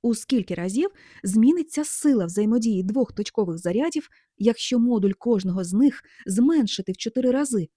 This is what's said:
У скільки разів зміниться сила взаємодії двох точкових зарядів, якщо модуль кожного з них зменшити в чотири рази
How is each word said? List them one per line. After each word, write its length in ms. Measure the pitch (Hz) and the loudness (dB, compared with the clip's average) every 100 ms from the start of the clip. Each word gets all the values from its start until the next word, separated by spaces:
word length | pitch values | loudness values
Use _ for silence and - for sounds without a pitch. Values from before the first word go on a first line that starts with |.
У 140 | 233 220 | -2 -2
скільки 400 | - 254 185 175 | 0 -2 -2 -6
разів 340 | 180 208 381 - - - | -4 -2 -4 -6 -20 -10
зміниться 600 | - 208 233 349 320 - | -2 4 4 4 -2 -6
сила 420 | 302 - 294 254 170 | -4 -2 2 2 0
взаємодії 580 | 185 214 240 226 196 | -2 0 0 0 -2
двох 280 | 185 226 240 | -2 -2 -2
точкових 460 | - 208 - 190 165 | -4 -6 -4 -4 -2
зарядів, 520 | 175 190 320 320 - _ _ _ | -2 -2 -2 -4 -8 _ _ _
якщо 420 | 214 226 - 247 | 0 0 -2 0
модуль 320 | 240 233 196 | 2 2 0
кожного 520 | 196 240 220 185 180 | -2 -2 0 0 -4
з 100 | 175 | -2
них 300 | 190 277 - _ _ - | 2 2 2 _ _ -4
зменшити 680 | 190 254 330 214 - 190 | 2 4 4 0 -2 -6
в 60 | 190 | -6
чотири 340 | 226 254 254 | -4 -2 0
рази 380 | 262 285 226 160 | 0 0 -2 -4